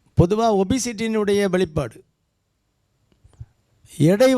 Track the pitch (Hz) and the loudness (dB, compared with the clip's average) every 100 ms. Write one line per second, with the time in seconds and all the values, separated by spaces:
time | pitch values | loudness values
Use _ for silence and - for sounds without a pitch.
0 | _ - 175 208 226 196 190 262 240 208 | _ 0 2 2 0 0 0 -4 -6 -6
1 | 226 220 208 202 202 180 180 156 123 - | -4 -2 -2 0 0 -2 -2 -6 -8 -12
2 | _ _ _ _ _ _ _ _ _ _ | _ _ _ _ _ _ _ _ _ _
3 | _ _ _ - - _ _ _ _ - | _ _ _ -20 -20 _ _ _ _ 0
4 | 151 208 262 | 2 4 2